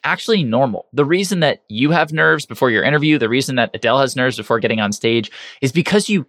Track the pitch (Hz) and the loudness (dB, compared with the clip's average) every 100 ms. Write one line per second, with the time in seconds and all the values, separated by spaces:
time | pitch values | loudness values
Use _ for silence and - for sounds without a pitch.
0 | 143 175 - 214 127 117 135 104 - 127 | -4 -4 0 0 0 0 0 -4 -8 -2
1 | 143 180 190 185 147 - - 107 143 170 | 0 0 0 0 0 -2 -8 -2 0 2
2 | 156 156 160 156 - 117 127 110 113 147 | 0 0 0 0 -4 -2 2 2 2 2
3 | 151 151 113 127 135 127 113 110 117 131 | 2 2 2 0 -2 -2 -2 -2 0 2
4 | 135 135 127 117 107 117 113 113 104 104 | 0 0 -2 -2 -2 0 0 0 -2 0
5 | 117 117 107 - - - 135 165 - 208 | 0 0 -2 -12 -20 -6 -2 0 2 0
6 | 202 196 | 2 -2